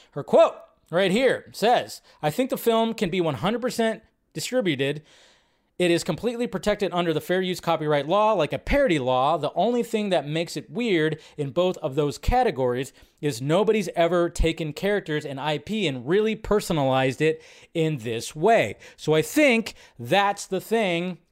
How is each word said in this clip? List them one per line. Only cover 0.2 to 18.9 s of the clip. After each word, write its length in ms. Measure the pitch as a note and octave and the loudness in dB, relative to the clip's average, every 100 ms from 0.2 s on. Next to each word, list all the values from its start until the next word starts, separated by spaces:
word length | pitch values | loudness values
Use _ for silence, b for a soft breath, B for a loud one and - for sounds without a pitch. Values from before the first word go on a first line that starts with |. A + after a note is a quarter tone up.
quote 320 | C#3 B3+ D#4 - - _ _ | 2 6 6 2 -14 _ _
right 220 | E3 F#3+ | 0 2
here 380 | G3+ C4 B2 - | 2 2 0 -4
says, 500 | - G#3+ G#3+ A2 - b b | -2 2 2 0 -10 b b
"I 100 | D3+ | -4
think 200 | D3+ B3+ | -2 -2
the 60 | - | 0
film 380 | A#3 A3+ A3+ | 2 2 2
can 160 | A3+ F#3+ | -2 -2
be 100 | F#3 | 0
one 140 | E3 | -2
hundred 280 | C3 F3 A#3+ | -2 -2 -2
percent 400 | B3 - A3+ A3 - _ _ | -2 0 -2 -2 -10 _ _
distributed. 720 | D#3+ - B3+ F#3+ C3+ C3+ D3 b b b b b b b - | -10 -4 -2 0 0 -2 -4 b b b b b b b -2
It 140 | F3+ | 2
is 100 | E3+ | 2
completely 460 | - D#3 A3+ A#3 A#3+ | 0 -4 -4 -2 -4
protected 420 | F#3+ - G3+ F#3+ | -2 -2 -2 -2
under 200 | F3 F3 | 0 0
the 80 | D3+ | -2
fair 200 | - F3+ | 0 0
use 200 | F#3 F3 | 0 -2
copyright 480 | - D#3+ D3+ D3 C#3 | -2 0 2 0 2
law, 240 | G3 G#3+ | 2 4
like 200 | G#3 D3 | 2 0
a 60 | C3+ | -4
parody 400 | - C#4+ C4+ D#3+ | 0 2 4 2
law. 380 | B2+ B2+ C#3 D#3+ | 2 2 2 0
The 160 | C#3+ | -2
only 300 | - G#3 A#3+ | 0 0 0
thing 240 | A#3 G#3+ G#3 | -2 -2 0
that 180 | F3 C#3+ | -2 -2
makes 300 | D#3 F3 D#3 | -4 -4 -8
it 120 | C#3 | -10
weird 520 | D#3+ A#3+ F3 D#3 D#3 B - | -4 0 2 0 -2 B -10
in 140 | C#3 | -4
both 260 | B2+ F3+ F3+ | 0 0 -2
of 180 | D3+ | -4
those 240 | C3 D3 - | -2 -2 -2
categories 720 | - B3 B3 C3 B2+ B2 C3+ b b b | 0 2 2 0 0 -2 -6 b b b
is 200 | D3 A#2 | -6 -4
nobody's 480 | C3+ E3+ G#3+ A3 F3 | 0 2 4 2 0
ever 340 | - E3+ F3 F3 | 0 2 2 0
taken 440 | - E3 D#3 D#3+ | 0 0 0 -6
characters 520 | D3 G3 G#3 - D3+ | -4 -2 -2 -2 -4
and 140 | D3 C3+ | -6 -6
I 200 | D3 D3+ | -4 -4
P 280 | D3 A3 E3+ | -4 -2 -2
and 180 | C3 A#2+ | -2 0
really 260 | F#3+ G#3+ | 0 2
personalized 840 | G#3+ - G#3 - E3 C3+ C3 C3+ B2 | -2 -4 -4 -2 0 2 2 2 2
it 200 | D#3 D#3+ B B B | 0 0 B B B
in 240 | E3+ D#3+ D3 | -2 0 -2
this 360 | A2 A2+ - | -4 -6 -8
way." 400 | D3+ F#3 A3+ A#2 - B | 0 4 4 2 -4 B